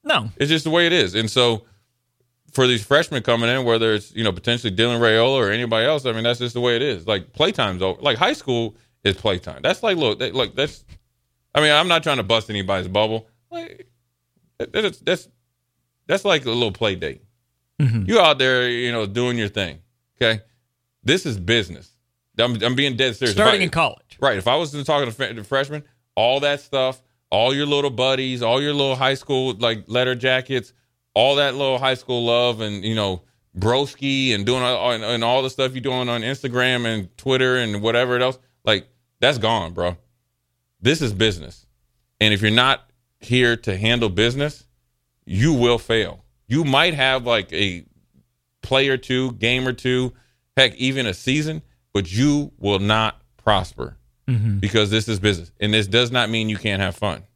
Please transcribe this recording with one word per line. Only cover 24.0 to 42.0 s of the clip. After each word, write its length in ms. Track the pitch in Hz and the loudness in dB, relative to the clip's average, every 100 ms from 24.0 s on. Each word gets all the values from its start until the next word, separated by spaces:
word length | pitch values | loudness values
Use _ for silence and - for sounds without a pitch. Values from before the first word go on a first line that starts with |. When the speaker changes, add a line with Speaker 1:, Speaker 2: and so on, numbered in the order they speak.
| _ - | _ -2
Speaker 2:
Right. 160 | 139 101 | 0 0
If 100 | 107 | 0
I 100 | 143 | 0
was 160 | 165 | -2
to 120 | 143 | -6
talk 200 | 139 147 127 | -2 0 -2
to 40 | |
fre-, 220 | 110 123 | -4 -6
to 120 | 113 | -6
freshmen, 400 | 101 135 139 151 143 _ _ - | -4 -2 -2 -8 -14 _ _ 0
all 240 | 113 139 | 2 2
that 200 | 143 143 | 0 -4
stuff 400 | - 135 131 127 _ _ _ | -4 -2 -2 -4 _ _ _
all 200 | 98 120 | 0 2
your 120 | 139 147 | 0 0
little 240 | 143 143 | 0 0
buddies, 520 | 113 131 131 131 127 | 0 0 0 -4 -4
all 180 | 117 127 | 0 0
your 120 | 147 | 0
little 200 | 143 139 | -2 -2
high 200 | 131 135 | 0 0
school, 400 | 135 - 135 131 | -2 -2 -2 -2
like, 280 | 104 117 110 95 | -2 -2 -2 -4
letter 260 | 120 127 | -2 0
jackets, 580 | 123 131 127 123 131 117 _ _ _ _ | 0 0 -2 -2 -6 -6 _ _ _ _
all 220 | 107 127 143 | 2 4 4
that 180 | 143 131 | 0 0
little 220 | 135 127 | -2 0
high 160 | 131 | 0
school 300 | 127 - 123 117 | -2 -2 -2 2
love 340 | 120 123 113 | 2 2 0
and, 240 | 107 101 | -6 -4
you 100 | 104 | -4
know, 280 | 110 101 90 _ _ _ 92 | -2 -2 -4 _ _ _ -2
broski 760 | 104 127 139 - 139 135 131 | 0 0 -2 -4 -4 0 0
and 100 | 104 101 | 0 0
doing 160 | 127 | 0
all, 300 | 123 120 120 | 0 0 0
and, 100 | 113 | -2
and 220 | 110 120 | -2 -2
all 180 | 117 127 | 0 0
the 80 | 131 | 0
stuff 220 | - 131 | -2 -4
you're 80 | 127 | -2
doing 280 | 131 127 123 | -4 -2 -2
on 120 | 120 | -4
Instagram 640 | 113 135 135 123 127 123 117 | -4 -6 -4 0 0 0 -2
and 280 | 110 92 - | -4 -6 -8
Twitter 400 | 135 131 127 127 | -2 2 2 2
and 260 | 117 104 | -2 -2
whatever 360 | 110 117 127 123 | 0 2 2 2
else, 200 | 127 127 _ _ | 0 -2 _ _
like, 220 | - 101 - _ _ _ | 0 0 -2 _ _ _
that's 200 | 127 131 | 0 2
gone, 340 | 110 113 82 | 0 -2 -2
bro. 240 | 87 87 90 _ _ _ _ _ _ _ _ | -4 -4 -4 _ _ _ _ _ _ _ _
This 200 | 98 156 | 0 2
is 100 | 131 | -2
business. 540 | 98 110 90 67 - _ _ _ _ | 2 0 0 -12 -20 _ _ _ _